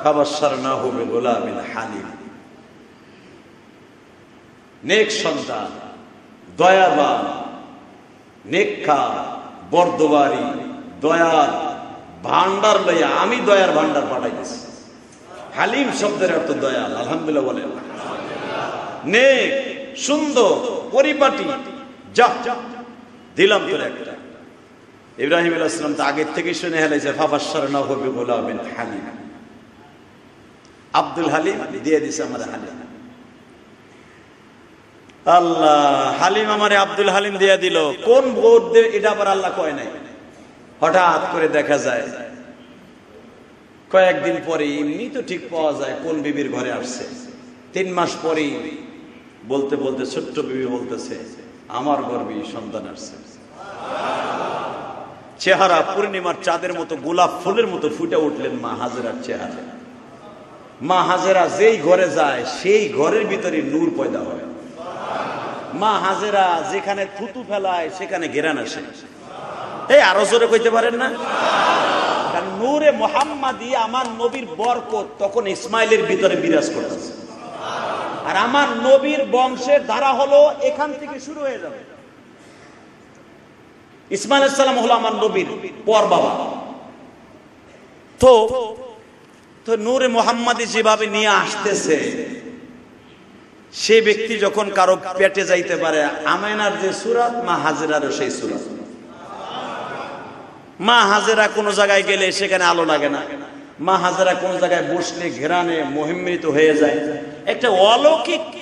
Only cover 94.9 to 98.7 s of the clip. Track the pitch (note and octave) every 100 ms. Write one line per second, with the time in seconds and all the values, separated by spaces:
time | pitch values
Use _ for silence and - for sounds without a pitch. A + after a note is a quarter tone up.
94.9 | F#3 F#3+ F#3 G3 F#3+ F3+ F3+ F3 E3 E3
95.9 | D#3 D3 D3 D3+ F3 G#3 G#3+ G#3 - F#3+
96.9 | F3+ A3 A#3 A#3+ A#3+ F3+ E3 C#3+ D3 D#3
97.9 | D3+ C3+ - C3 - A2 G#2+ -